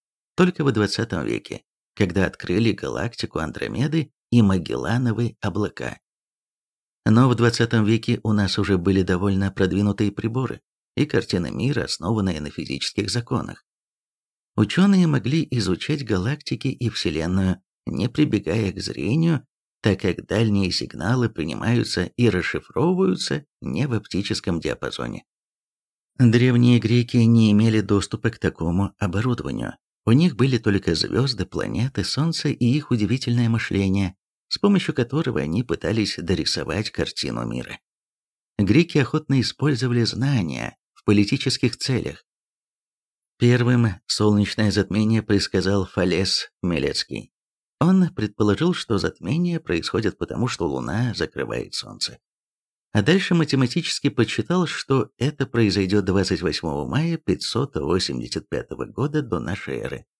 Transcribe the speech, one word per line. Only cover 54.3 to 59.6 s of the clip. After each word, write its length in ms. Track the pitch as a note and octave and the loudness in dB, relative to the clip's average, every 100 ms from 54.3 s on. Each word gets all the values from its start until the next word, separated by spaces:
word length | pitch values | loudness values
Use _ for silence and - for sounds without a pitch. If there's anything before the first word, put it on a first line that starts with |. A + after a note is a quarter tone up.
| - A2 F3 E3+ | 0 -2 0 0
что 420 | - - C3+ - - | -4 -2 -2 -2 -4
это 280 | C3 D3+ C3+ | -6 -4 -4
произойдёт 580 | A#2 G#2+ F#2 F#2+ G#2 | 0 2 2 2 2
двадцать 380 | F#2+ F#2+ F#2 E2+ | 2 0 2 0
восьмого 460 | F2 D2 E2 C#2+ C2 | -2 -4 -4 -4 -2
мая 300 | A#2 E3 E3 | -2 -2 -4
пятьсот 560 | - F#2 - A2+ C#3 | -2 -2 -2 -4 -4
восемьдесят 760 | - C#2+ F2+ - B1+ A#1 - - | -4 -2 -2 -2 -6 -6 -8 -6
пятого 380 | C2+ - - A1+ | -8 -8 -10 -10
года 340 | - C#3+ D3+ | -4 -4 -2
до 200 | B2 F2+ | -4 -4
нашей 380 | A#1 G2 | -4 -8